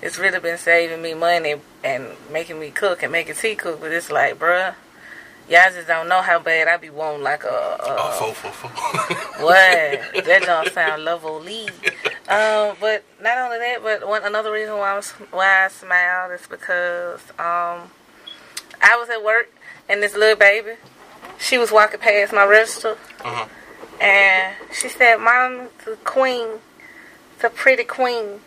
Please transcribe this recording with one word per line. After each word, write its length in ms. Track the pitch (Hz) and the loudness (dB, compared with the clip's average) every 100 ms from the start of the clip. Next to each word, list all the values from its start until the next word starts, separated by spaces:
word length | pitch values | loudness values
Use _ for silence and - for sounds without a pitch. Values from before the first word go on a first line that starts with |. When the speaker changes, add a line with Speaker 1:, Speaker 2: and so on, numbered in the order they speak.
Speaker 1:
it's 160 | - 165 | -8 -4
really 220 | 190 180 | -4 -2
been 180 | 170 170 | -6 -4
saving 440 | - 170 170 165 | 2 2 2 -6
me 120 | 165 | -8
money 420 | 160 170 175 156 147 - - | -2 0 0 -2 -6 -10 -10
and 240 | 131 131 120 - - | -6 -6 -8 -16 -10
making 280 | 156 165 156 | -10 -8 -12
me 100 | 151 | -10
cook 340 | - 202 175 | -4 -2 -2
and 80 | 139 | -4
making 240 | 165 156 156 | -4 -6 -6
T 200 | 226 214 | -6 -4
cook, 260 | 175 160 | -8 -8
but 100 | 160 | -6
it's 200 | 165 - | -6 -4
like, 280 | 147 135 131 | -2 0 0
bruh, 360 | 160 180 190 - _ - - - - - - | 0 0 -2 -8 _ -20 -20 -20 -20 -20 2
Y'all 180 | 170 185 | 6 6
just 160 | 180 160 | 2 -4
don't 220 | 165 165 | -2 2
know 140 | 185 | 0
how 180 | 185 170 | 2 0
bad 300 | 165 160 160 | 2 0 2
I 80 | 170 | 0
be 120 | 160 | -4
wanting, 340 | 147 156 147 | -8 -6 -4
like, 200 | 139 147 | -4 -4
a, 40 | - | -4
a 300 | 113 - - 123 135 | -4 -4 -6 -6 -4
Speaker 2:
Oh, 120 | - - - | -4 -4 -6
four, 20 | |
four, 180 | - - | -8 -14
four. 200 | - 123 | -14 -14
<laughs> 760 | - - - - 170 - - 151 | -8 -6 -6 -6 -8 -10 -4 4
Speaker 1:
What? 760 | 185 190 175 151 139 - - 160 | 8 8 6 0 -4 -6 -6 2
That 180 | 185 190 | 2 4
don't 260 | 165 170 | 0 0
sound 320 | 180 160 156 | -2 -2 -2
lovely. 640 | 156 170 156 156 170 220 208 180 - - - - - | -6 -6 -8 -12 -12 -12 -12 -6 -6 -4 -8 -8 -2
Um, 480 | 202 214 214 208 190 | 0 2 2 0 -2
but 240 | 214 214 _ _ | -2 -2 _ _
not 160 | 208 254 | -4 -2
only 200 | 254 233 | -4 -4
that, 220 | 240 240 | -6 -4
but 240 | 214 208 196 | -4 -4 -2
one, 160 | 214 | -4
another 260 | 202 214 220 | -2 -4 -4
reason 280 | 214 214 208 | -4 -4 -4
why 140 | 196 | -2
I'm 60 | 202 | -4
s-, 120 | - - - | -8 -16 -10
why 340 | 180 190 190 190 | -2 2 4 2
I 20 | |
smiled 640 | - 185 180 180 180 185 180 | -4 -2 0 0 -2 -4 -10
is 80 | - | -14
because, 720 | 180 - 180 175 175 175 180 - - | -14 -6 -4 -2 -4 -8 -12 -16 -8
um, 540 | 170 175 175 175 175 _ _ - - - - - - - | -4 -2 -4 -8 -14 _ _ -20 -20 -20 -18 -18 -18 2
I 140 | 202 233 | 4 4
was 120 | 233 | 0
at 120 | 226 214 | -4 0
work, 260 | 226 226 _ - - - | 0 0 _ -20 -20 -4
and 120 | 202 | 0
this 140 | 208 202 | 0 4
little 220 | 214 208 | 4 8
baby, 380 | 202 208 214 226 - - - - - - | 6 6 -4 -14 -18 -20 -20 -20 -20 -10
she 200 | - 254 | -2 2
was 120 | 226 | 6
walking 300 | 214 208 208 | 6 6 2
past 320 | 226 208 202 | 2 2 2
my 140 | 208 202 | 4 6
register, 520 | 214 220 - 226 220 - - | 6 4 -4 -6 -6 -12 -14
Speaker 2:
Uh-huh. 260 | 123 120 110 - - - - - | -10 -8 -10 -14 -20 -20 -20 -2
Speaker 1:
and 560 | 202 196 196 190 190 202 - | 4 6 6 4 0 -8 -14
she 140 | - 254 | -8 -8
said, 300 | - 247 226 | 4 4 6
"Mom, 500 | 220 247 254 254 247 _ | 4 4 2 -4 -14 _
the 140 | - 220 - | -12 -10 -4
queen, 420 | 262 262 247 226 220 _ _ - - - - _ - | 0 0 0 -6 -10 _ _ -20 -20 -20 -20 _ -4
the 80 | 233 | -4
pretty 340 | - 269 262 | 0 2 2
queen." 560 | 233 - 254 240 208 202 | -2 -2 -2 -2 -8 -12